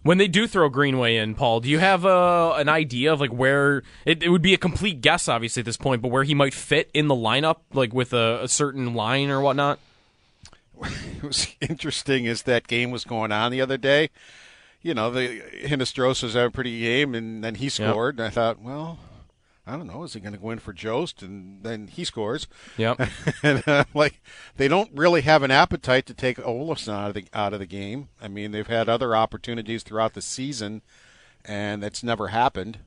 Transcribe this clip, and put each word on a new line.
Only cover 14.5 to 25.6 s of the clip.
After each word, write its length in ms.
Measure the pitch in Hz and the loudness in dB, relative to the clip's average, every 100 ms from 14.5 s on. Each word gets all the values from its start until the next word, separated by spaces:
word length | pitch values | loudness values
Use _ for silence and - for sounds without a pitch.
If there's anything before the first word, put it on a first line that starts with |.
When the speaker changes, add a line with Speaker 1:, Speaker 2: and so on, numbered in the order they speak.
| - _ _ | -20 _ _
Speaker 2:
You 120 | 165 | -4
know, 160 | 127 113 | 0 0
the 300 | 127 123 113 - 50 | 0 -4 -6 -14 -10
Hinostroza 640 | 139 143 127 - 127 131 | -2 0 0 2 2 2
was 100 | 120 | 0
having 140 | 117 120 | 2 2
a 40 | |
pretty 300 | 135 123 117 | 0 -6 -2
game, 340 | 117 123 147 | 0 2 0
and 260 | 117 113 113 | -2 -6 -8
then 140 | 113 | -8
he 100 | 107 | -6
Speaker 1:
Yep. 60 | 135 | -6
Speaker 2:
scored. 480 | - 107 107 123 131 | -2 0 0 -2 -2
And 80 | 113 | -4
I 20 | |
thought, 300 | 117 113 110 | 0 0 -2
"Well, 400 | 113 143 160 165 - - - _ _ _ | -10 -10 -12 -14 -20 -20 -20 _ _ _
I 120 | - 131 | -14 -12
don't 100 | 165 | -12
know, 160 | 127 | -14
is 100 | 165 | -14
he 60 | 110 | -14
gonna 180 | 98 101 | -14 -12
go 120 | 107 | -10
in 100 | 113 | -10
for 140 | - | -12
Jost?" 480 | 92 110 120 170 - | -10 -4 -4 -4 -10
And 420 | 95 101 92 98 | -16 -16 -16 -14
then 240 | 110 113 101 | -12 -12 -12
he 160 | - | -10
scores. 440 | 180 120 104 147 - - - | -10 -6 -6 -6 -10 -18 -14
Speaker 1:
Yep. 240 | - 113 123 120 - | -2 -2 0 -4 -2
Speaker 2:
<laughs> 200 | - - | -6 2
And 200 | 151 135 | 2 2
I'm 200 | 147 143 - | 4 2 4
like, 280 | 147 147 - - - - - | 2 2 0 -20 -20 -18 0
they 100 | 135 | 2
don't 240 | 175 220 | 2 0
really 280 | 143 175 170 | 2 4 6
have 220 | 135 156 | 6 6
an 80 | 135 | 6
appetite 540 | 139 | 6